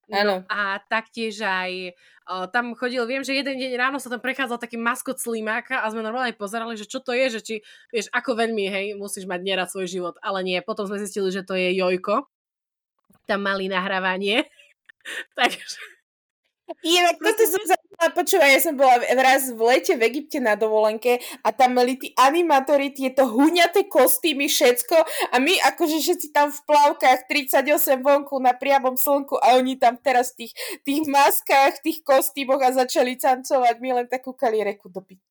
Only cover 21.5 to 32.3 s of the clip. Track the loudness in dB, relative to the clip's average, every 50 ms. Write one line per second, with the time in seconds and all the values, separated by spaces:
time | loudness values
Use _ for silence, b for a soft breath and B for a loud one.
21.5 | 2 2 2 4 4 2 2 2 0 -4 -8 -6 2 4 4 4 4 2 2 4
22.5 | 2 2 4 4 2 2 2 -2 -6 -4 -6 -2 2 2 0 2 4 4 4 4
23.5 | 6 4 2 4 4 0 0 2 4 4 4 4 2 0 0 -2 -2 -2 -2 -2
24.5 | 0 4 4 4 4 2 0 2 2 2 2 B B B B B 0 0 2 2
25.5 | 0 2 2 0 0 0 -2 -2 0 -2 0 0 -2 -2 -4 -2 2 2 2 2
26.5 | 0 -8 _ 2 4 6 6 4 2 4 4 4 4 4 0 -4 -4 -4 -2 2
27.5 | 0 2 2 2 2 0 2 2 0 2 4 2 2 2 2 -2 -6 0 2 2
28.5 | 2 2 0 2 2 2 2 0 -2 -2 0 0 0 0 0 -2 -4 2 4 4
29.5 | 4 4 4 0 -2 2 2 2 2 2 -2 0 2 2 0 -2 -6 -12 -16 -14
30.5 | -12 B B B -10 B -4 -2 -2 -2 -2 0 2 4 4 4 2 0 -2 2
31.5 | 2 4 4 4 2 -2 -6 -6 -6 -6 0 4 4 4 4 0